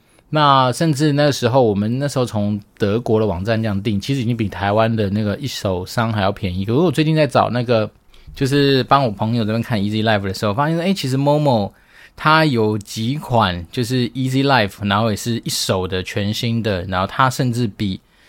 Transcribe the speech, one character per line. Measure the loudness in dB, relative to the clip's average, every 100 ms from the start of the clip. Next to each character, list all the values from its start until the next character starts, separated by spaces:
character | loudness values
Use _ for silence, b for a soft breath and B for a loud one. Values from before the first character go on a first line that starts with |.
| b b b
那 | 2 4 4 2
甚 | 0 0
至 | 2 2
那 | 2 2
时 | 2 2
候， | 4
我 | 4
们 | 2 0 -2
那 | -2
时 | -2
候 | -2
从 | -2 -2 -4 -8 -4
德 | 0 0
国 | 0 0
的 |
网 | 0 -2
站 | -2 -2
这 | -2
样 | -2
订， | -2 -2
其 | -2
实 | -2
已 | -2
经 | -2
比 | -4
台 | -2 0
湾 | 2 2
的 | 2 0
那 | 0
个 | -2 -4
一 | -6
手 | -6 -4 -4 -4
商 | -4 -2
还 | 0
要 | -2
便 | -2 -4
宜。 | -4 0
可 |
是 | 2
我 | 2
最 | 2
近 | 2 2
在 | 2
找 | 2 2
那 | 0
个， | 0 0 0 -8 _ b b
就 | -4 0
是 | 2 4 2
帮 | 4 4
我 | 2
朋 | 0 -2 0
友 |
这 | 0
边 | -2
看 | -2 -2
Easy | -2 0
Life | 2 2
的 | 0
时 | -2
候， | -2
发 | 0 0
现 | 0
说， |
诶， | -2
其 | -2 -2
实 | 0
Momo | 2 2 2 2 0 -8 B B B
它 | B 2 4
有 | 4 2 0 -2
几 | -6 -6 -4 -4
款 | 0 2 2 0 -6
就 | -6
是 | -2 -2 -2
Easy | -2 -2 0
Life， | 2 2 0 -2 -2
然 | 0
后 | 0
也 | -2
是 | -4 -6 -4
一 |
手 | -4 -2 -2 -2
的 | -4
全 | -4 -4 -2
新 | -2 -2 -2
的， | -2 -4
然 | -2 -2
后 | -2
它 | 0 0
甚 | 2 -2
至 | 0 -2
比 | -2 -6 -6 _ b